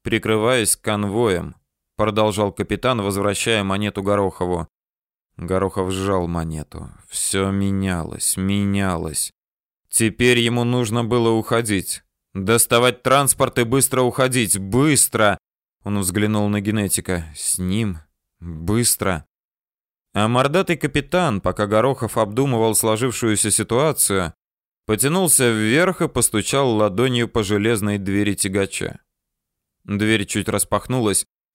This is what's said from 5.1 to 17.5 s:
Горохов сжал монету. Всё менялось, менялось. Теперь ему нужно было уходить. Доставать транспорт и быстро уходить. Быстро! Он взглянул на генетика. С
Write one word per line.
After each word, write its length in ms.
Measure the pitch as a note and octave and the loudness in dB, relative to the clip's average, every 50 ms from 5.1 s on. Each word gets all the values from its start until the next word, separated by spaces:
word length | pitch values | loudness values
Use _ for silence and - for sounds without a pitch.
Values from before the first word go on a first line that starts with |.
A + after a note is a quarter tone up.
| _ _ _ _ _ | _ _ _ _ _
Горохов 540 | - E2+ F2 F#2 F#2 G2 F#2 - G2 F#2 F#2 | -10 -6 -2 -2 0 0 -2 -2 -2 -2 -2
сжал 360 | F#2+ F#2+ F#2+ G2+ G2 F#2 F2 | -2 -2 -2 0 0 0 0
монету. 640 | E2+ E2+ E2+ E2 E2 D#2 D2+ D2+ - - D#2+ E2 - - - _ - | -2 -2 -4 -4 -4 -6 -8 -8 -10 -14 -16 -16 -16 -18 -20 _ -12
Всё 420 | - - - - - G2 G2 G2 | -8 -6 -4 -2 0 0 0 0
менялось, 840 | G2 G2 G2 G2 G2 F#2+ G2 F#2+ F2+ E2+ D#2 - - - - - - | 0 0 0 0 0 0 -2 -2 -2 -4 -4 -6 -8 -6 -4 -4 -2
менялось. 920 | F#2+ F#2+ G2 G2+ G2+ G2+ G2+ G2 G2+ G2 F#2 F2+ E2 E2 D#2+ D2+ - - - _ _ _ _ _ _ _ _ _ _ _ - | -2 -2 0 0 0 0 0 0 0 -2 -2 -2 -4 -4 -6 -6 -6 -6 -8 _ _ _ _ _ _ _ _ _ _ _ -4
Теперь 500 | - - A2+ A2 - - B2 B2 B2 A#2+ | -2 0 0 0 2 2 4 4 6 4
ему 240 | A#2 A2+ A#2+ A#2+ A#2+ | 4 2 2 0 0
нужно 400 | A#2+ B2 B2 A#2+ G#2 A2+ A#2+ A#2 | 0 0 0 0 0 -2 -2 -2
было 260 | G#2+ B2 A#2+ A#2 A2+ | 0 0 2 2 2
уходить. 720 | A2+ A2 G#2 - A#2 A#2 A#2 G#2+ G2+ F#2 E2 - - - _ _ _ _ _ _ - | 2 2 0 0 0 0 0 0 -2 -2 -2 -4 -8 -10 _ _ _ _ _ _ -10
Доставать 680 | G2 F#2+ G#2 A#2 A#2 - - B2 A#2 B2 B2+ B2 - | -6 0 2 2 2 4 4 4 4 4 4 2 2
транспорт 580 | - B2+ C3 C#3+ C#3 B2+ - - C3+ A#2+ - C3 | 2 2 4 4 4 2 2 2 0 0 2 0
и 40 | A#2 | 0
быстро 380 | A2+ C3 C3+ B2+ - - B2+ | 2 2 0 0 2 2 2
уходить. 560 | B2+ A#2+ - C3+ C3 C3 B2 B2+ A2 F#2 - | 2 2 2 0 0 2 2 0 0 0 -2
Быстро! 800 | G2 G2 F#2+ A2 B2+ D3 D#3 C#3 - - - - A2 G#2+ G2+ F#2 - _ _ _ _ _ _ _ _ - | -2 -2 0 0 2 4 4 4 2 2 0 2 2 4 4 2 0 _ _ _ _ _ _ _ _ -8
Он 160 | G2+ G#2 G2+ | -4 -4 -2
взглянул 500 | F#2+ F2+ F2+ G#2 G#2 G#2+ A2 G#2 G#2 G#2 | -2 -2 0 0 0 2 2 2 0 0
на 120 | G#2 G#2 | 0 0
генетика. 640 | G2 G#2+ G#2+ G#2+ G2+ F2+ - A2+ - - F#2 F2 E2 D#2 D2 | 0 0 0 0 0 -2 -2 -4 -4 -4 -4 -4 -4 -8 -12
С 220 | - - - | -8 -6 -4